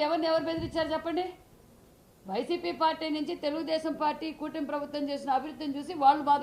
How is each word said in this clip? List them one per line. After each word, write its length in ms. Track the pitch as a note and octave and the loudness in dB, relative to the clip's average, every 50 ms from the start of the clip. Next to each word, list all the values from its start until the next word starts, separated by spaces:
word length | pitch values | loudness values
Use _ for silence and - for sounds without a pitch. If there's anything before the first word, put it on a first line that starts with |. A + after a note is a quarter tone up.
| D4 | 2
ఎవరిని 220 | D4 E4 E4+ D#4+ D#4+ | 2 2 2 2 2
ఎవరు 160 | D#4+ E4 D4+ E4 | 2 2 2 0
బెదిరించారు 420 | E4 D#4+ E4 C#4 C4+ E4 D#4 D4 D#4 | -2 -2 -4 -2 -2 -2 0 0 0
చెప్పండి? 300 | D#4+ D#4+ E4 D#4+ F4+ F4+ F#4 F4+ - - - - - - - - - - - - - - - - - - | -2 -2 -2 -2 -2 -2 -2 -6 -12 -18 -20 -20 -20 -20 -20 -20 -20 -20 -20 -20 -20 -20 -20 -20 -18 -10
వైసీపీ 460 | F#3+ F#3+ A3+ C4+ - F4 - E4+ F4 D#4 A#3 | -6 -4 -2 -2 -2 -2 -2 -2 -4 -2 2
పార్టీ 240 | D#4+ D#4+ D#4 D#4+ D#4+ D#4+ D4+ D#4 | 2 2 2 2 -2 -2 0 -2
నుంచి 160 | D4+ - F4 - - | -2 -2 -4 -2 -2
తెలుగుదేశం 500 | D4 D4 D#4+ D#4+ D#4 D#4+ D#4+ D#4+ D#4+ D4 - | -2 -2 -2 -2 0 0 0 0 0 -2 0
పార్టీ 260 | D4+ D4+ D4+ D4+ D#4+ D#4+ D4 - | 0 0 0 0 -4 -8 -6 -6
కూటమి 280 | D4 D4+ D4+ D#4+ D4 B3+ | -8 -6 -4 -4 -4 -2
ప్రభుత్వం 320 | D4 D4 C#4+ C#4+ D4 D4 C#4+ C#4+ | -2 -4 -4 -4 -4 -4 -2 -2
చేసిన 180 | C#4+ C#4 C#4 C#4 C4 C4 | -2 -2 0 0 0 0
అభివృద్ధిని 380 | B3+ D#4 C4+ B3 D#4 C#4+ C4+ C#4+ | 0 -2 -8 -8 -6 -4 -4 -4
చూసి 160 | C#4+ D4 F4+ D#4 | -6 -6 -2 4
వాళ్ళు 220 | C#4 C4+ D4 D4+ C#4 C#4+ | 6 6 6 6 6 4
మా 60 | C#4+ C#4+ | 4 4